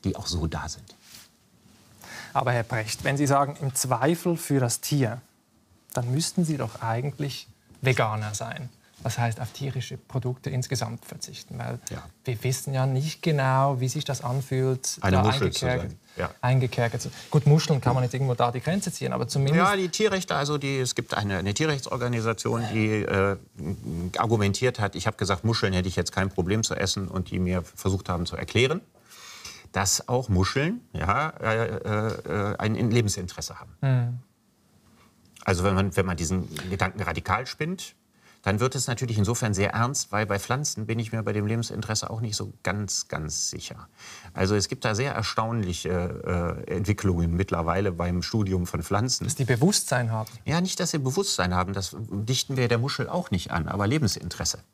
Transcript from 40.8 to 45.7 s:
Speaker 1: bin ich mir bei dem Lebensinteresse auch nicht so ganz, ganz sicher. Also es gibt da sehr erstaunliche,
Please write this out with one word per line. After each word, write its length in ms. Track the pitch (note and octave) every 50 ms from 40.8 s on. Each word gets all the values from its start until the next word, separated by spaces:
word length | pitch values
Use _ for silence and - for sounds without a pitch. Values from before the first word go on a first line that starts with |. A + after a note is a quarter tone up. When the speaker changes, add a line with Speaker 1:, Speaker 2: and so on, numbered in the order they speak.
| A2
Speaker 1:
bin 120 | A2 A2+ A#2
ich 140 | A2+ A2+
mir 100 | - A2+
bei 100 | G#2 A2
dem 140 | G#2 G#2+ G#2
Lebensinteresse 600 | G#2 A2+ A#2 A2+ - - - - G#2 A2 - - -
auch 120 | A2+ A2
nicht 160 | A#2 A2 G2+
so 160 | - G2+ G2+ G2 -
ganz, 460 | _ F3 F#3+ G#3 G#3 - - - - _
ganz 420 | - D2+ D#2 D2+ D2+ - - -
sicher. 380 | - - - - - - - - _ - - - - - - -
Also 220 | - - F#2+ F#2+ G#2+
es 140 | G#2 F#2 -
gibt 160 | - - -
da 100 | A#2 G#2+
sehr 180 | G#2 C3 C#3
erstaunliche, 1500 | - - G#2 - - - A2 A2+ A#2 A#2 G#2 F2+